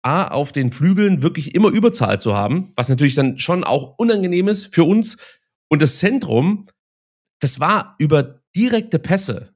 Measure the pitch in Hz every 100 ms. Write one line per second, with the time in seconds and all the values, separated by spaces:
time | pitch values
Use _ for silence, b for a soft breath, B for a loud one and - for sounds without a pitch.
0 | 123 165 190 135 143 143 127 - 160 190
1 | 202 175 151 - 135 - 208 220 226 -
2 | 101 98 113 101 104 160 190 - 127 127
3 | 143 127 135 131 - 180 - 139 131 -
4 | 233 214 185 175 196 202 - - 165 214
5 | 214 - B B B _ _ 147 151 -
6 | 196 262 180 117 165 208 - _ _ _
7 | _ _ _ _ 139 - 151 208 - -
8 | 151 151 131 - _ 180 247 220 226 165
9 | - 190 - 101 98